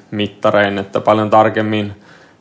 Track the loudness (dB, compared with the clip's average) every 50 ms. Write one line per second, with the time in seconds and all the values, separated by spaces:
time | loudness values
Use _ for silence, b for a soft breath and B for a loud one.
0 | -18 -12 -8 -6 -6 -6 -6 -4 -2 0 2 2 0 0 -2 -4 -8 -6 -6 -4
1 | 0 2 2 2 2 2 4 4 4 4 0 -2 -4 -2 -4 -4 -6 -6 -10 b
2 | b b b b b b b b